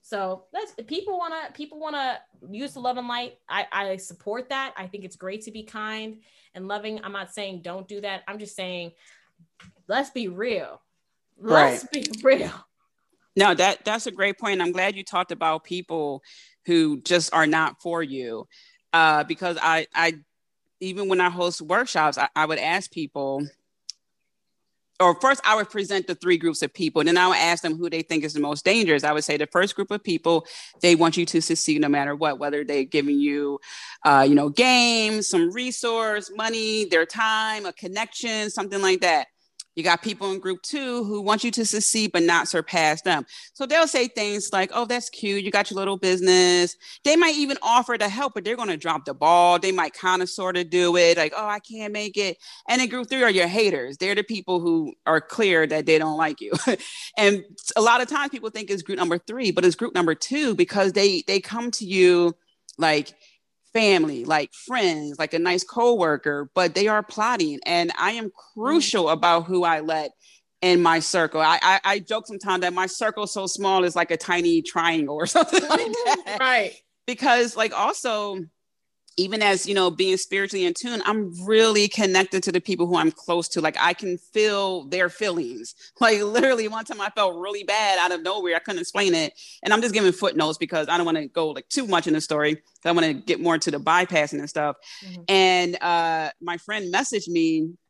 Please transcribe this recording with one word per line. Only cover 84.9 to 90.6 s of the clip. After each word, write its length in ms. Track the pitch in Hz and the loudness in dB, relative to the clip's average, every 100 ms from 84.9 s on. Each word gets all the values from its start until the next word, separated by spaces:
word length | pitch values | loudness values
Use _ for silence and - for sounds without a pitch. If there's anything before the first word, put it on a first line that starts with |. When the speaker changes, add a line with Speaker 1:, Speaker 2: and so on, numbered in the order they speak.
| 180 180 | 0 -2
Speaker 2:
feelings. 680 | - 214 170 120 123 117 - - | 0 -4 -2 -6 -10 -14 -18 -20
<laughs> 140 | _ | _
Like, 200 | 233 214 | 2 4
literally, 480 | 208 226 262 247 214 | 2 2 2 2 -2
one 160 | 220 | -8
time 160 | 220 214 | -10 -8
I 80 | 202 | -6
felt 260 | 214 196 170 | 0 -2 -2
really 280 | 185 208 | -8 -8
bad 340 | 196 208 214 185 | -2 0 2 2
out 140 | 180 | 2
of 100 | 175 | 0
nowhere. 320 | 165 208 175 165 | -4 -4 -2 -2
I 20 | |
couldn't 220 | - 180 | -4 -8
explain 320 | 180 196 196 | -4 0 2
it. 180 | 170 156 - - - | 2 0 -6 -20 -8
And 100 | - | 2
I'm 80 | 220 | 4
just 140 | 233 | 4
giving 180 | 208 190 | 2 2
footnotes 460 | 180 196 156 156 | 2 -2 0 -2
because 320 | 151 | -2